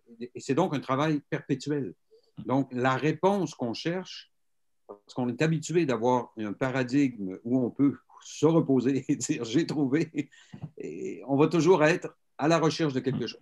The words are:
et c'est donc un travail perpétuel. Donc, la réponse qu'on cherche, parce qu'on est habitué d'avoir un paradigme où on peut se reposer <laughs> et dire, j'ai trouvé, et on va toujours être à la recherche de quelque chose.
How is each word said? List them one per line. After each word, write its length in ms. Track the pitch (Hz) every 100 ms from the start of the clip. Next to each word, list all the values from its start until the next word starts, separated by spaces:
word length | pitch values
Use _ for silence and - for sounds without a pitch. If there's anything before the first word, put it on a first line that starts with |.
| _ -
et 100 | 117 -
c'est 140 | -
donc 200 | 135 180
un 60 | 139
travail 400 | - 135 160 147 -
perpétuel. 640 | 143 - 135 143 147 110 - _ _ _ - 104
Donc, 240 | 135 131
la 240 | 127 127 131
réponse 580 | 151 156 190 202 151
qu'on 200 | - 120
cherche, 580 | 104 160 185 185 - - _ _ _ _ _ -
parce 260 | 101 _
qu'on 140 | - 123
est 140 | 120
habitué 440 | 160 160 156 170 151
d'avoir 460 | 117 123 123 120 -
un 160 | 107
paradigme 840 | 95 131 131 123 139 139 113 95 92
où 160 | 120 131
on 100 | 117
peut 280 | - 143 - _ -
se 220 | - - 151
reposer 580 | 165 160 131 120 135 131
<laughs> 40 |
et 80 | 135
dire, 260 | 117 147
j'ai 220 | 113 131 165
trouvé, 640 | 160 135 147 165 147 147 - - - 151 -
et 440 | - 82 - 87 107
on 80 | 139
va 120 | 156
toujours 360 | 170 156 180
être 320 | 151 185 - - _ -
à 100 | 143
la 120 | 165
recherche 340 | 156 143 160
de 80 | 127
quelque 260 | 131 131 113
chose. 120 | -